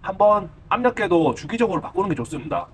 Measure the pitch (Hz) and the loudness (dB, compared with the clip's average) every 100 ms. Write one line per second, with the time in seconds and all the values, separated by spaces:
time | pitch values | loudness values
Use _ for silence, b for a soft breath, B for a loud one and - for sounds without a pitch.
0 | - 190 208 208 175 - - 214 247 233 | -10 2 4 4 0 -16 -4 0 0 0
1 | 202 170 147 - 147 226 226 170 - 349 | 2 2 2 -2 -8 -2 0 0 -4 -4
2 | 202 160 117 - - 87 - | -2 -2 -4 -8 -4 -6 -6